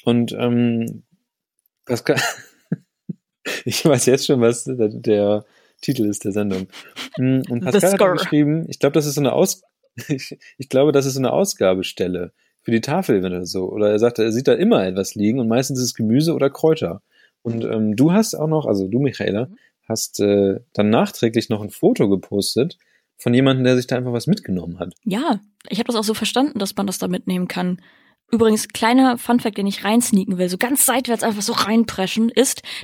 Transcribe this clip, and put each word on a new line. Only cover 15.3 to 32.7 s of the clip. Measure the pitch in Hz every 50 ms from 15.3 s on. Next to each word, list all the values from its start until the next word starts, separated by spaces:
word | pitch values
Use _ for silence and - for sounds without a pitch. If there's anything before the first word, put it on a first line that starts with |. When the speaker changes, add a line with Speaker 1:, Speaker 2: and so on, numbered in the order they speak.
| 123 139
Speaker 1:
und | 117
meistens | 110 113 127 127 - 139 127
ist | 127
es | 120 -
Gemüse | - 113 107 117 139 156 170 147
oder | - 139 139
Kräuter. | - - - 160 160 156 - 85 87 98 _ _ _ _ _ _ _ _ -
Und, | 117 117 113 117
ähm, | 110 113 110 107 107 104
du | 107 139 165 180
hast | 220 220 - -
auch | - 151
noch, | 156 156 156 139
also | 110 104 98 95
du, | 95 110 127
Michaela, | 143 127 - - 101 101 98 107 127
Speaker 2:
Mhm. | 180 208 - _ _ _ _ _
Speaker 1:
hast, | - 110 - - - - -
äh, | 104 101 101 101 98 98 98 120 - _ -
dann | - 104 104
nachträglich | 110 143 202 202 - - 123 113 113 117 - -
noch | 113 101
ein | 104 98
Foto | - - - 208 254 - 135 98
gepostet | 98 92 - - 104 101 95 - - 110 135 180 - _ _ _ _ _ _ _ _
von | - - 123 120
jemandem, | 127 135 135 131 131 127
der | 127 127
sich | 127 123
da | - 131
einfach | 123 123 127
was | 120 117 -
mitgenommen | 151 202 - - - 92 90 82 87 87 -
hat. | 87 90 - _ -
Speaker 2:
Ja, | 208 185 226 302 339 208 196 - _ _ _ - -
ich | 196 196
hab | 240
das | - 240
auch | 214 208
so | 214 214
verstanden, | - 220 - - 254 269 302 - 202
dass | 196 190 -
man | - 196
das | 196 185
da | - 190
mitnehmen | 180 180 - - 190 185 180 180
kann. | 175 - 185 180 180 180 - - _ _ _ _ _ _ _ _ _
Übrigens, | 240 220 226 220 214 214 -
kleiner | - - - 226 226 247 269 262 254 240
Funfact, | 233 - - 240 240 - 226 202
den | 208 196
ich | 196 196 - -
reinsneaken | 202 220 240 240 - 220 190 185 202 185
will, | 180 185 175
so | 180
ganz | 185 247 240 285 - -
seitwärts | - 233 262 254 240 233 214 -
einfach | 226 208 208
so | 202 226 233
reinpreschen, | - - 202 226 233 226 226 - - 190 185 - 220 226
ist, | 233 - 220 269 - - - - -